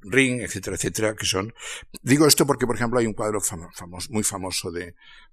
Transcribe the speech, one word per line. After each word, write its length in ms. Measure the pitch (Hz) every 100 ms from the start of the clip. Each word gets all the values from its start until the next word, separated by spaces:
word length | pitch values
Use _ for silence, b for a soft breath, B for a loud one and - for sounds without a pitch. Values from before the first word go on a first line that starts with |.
ring, 400 | 101 117 131 123
etcétera, 340 | 92 101 101 92
etcétera, 400 | - 101 107 101
que 100 | 101
son, 280 | 92 95 - B B B -
digo 260 | - 143 151
esto 180 | - 143
porque, 220 | 131 123
por 80 | 117
ejemplo, 240 | 117 123
hay 80 | 113
un 60 |
cuadro 260 | 104 107 104
famo-, 320 | - 85 85
famos-, 360 | - 87 87 -
muy 120 | 104
famoso 480 | 104 98 92 - 92
de, 220 | 85 90 - B B B